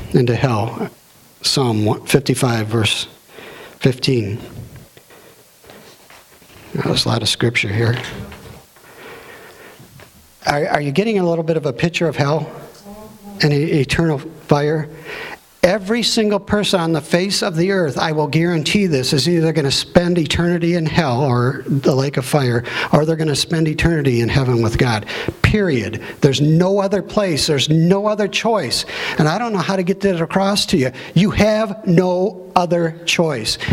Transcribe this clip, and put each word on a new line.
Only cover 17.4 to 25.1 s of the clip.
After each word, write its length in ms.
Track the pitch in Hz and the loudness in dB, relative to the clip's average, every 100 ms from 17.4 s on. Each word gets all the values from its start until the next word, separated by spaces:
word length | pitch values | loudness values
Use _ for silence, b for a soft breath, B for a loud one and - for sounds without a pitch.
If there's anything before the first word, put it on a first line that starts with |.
of 120 | 202 160 | -2 0
the 160 | 185 | 0
earth, 240 | 196 160 - | 2 0 0
I 180 | 160 | -2
will 140 | 151 147 | 0 0
guarantee 600 | 151 170 170 135 208 190 | 2 2 0 0 0 2
this, 260 | 139 123 | 0 0
is 160 | 151 135 | 0 2
either 240 | 175 160 | 2 2
gonna 160 | 156 139 | 0 0
spend 480 | - - 180 175 175 | -2 2 2 2 2
eternity 560 | 151 - 170 175 170 | 0 0 0 0 0
in 140 | 175 156 | 0 0
hell 340 | 165 151 120 | 0 0 2
or 400 | 143 120 123 - - | 2 2 0 -2 -2
the 280 | 143 - 131 | 0 2 2
lake 220 | 139 135 | 0 -2
of 80 | 127 | 0
fire, 380 | 151 127 117 B B B | 0 2 0 B B B
or 140 | 151 156 | 2 2
they're 100 | 160 | 2
gonna 200 | 160 135 | 0 0
spend 320 | - 165 156 | 0 0 0
eternity 540 | 156 170 160 139 117 | 2 2 2 2 2
in 80 | 117 | 2
heaven 340 | 143 127 120 | 2 2 2
with 160 | 110 - | 0 2
God. 260 | 127 107 - | 0 0 -4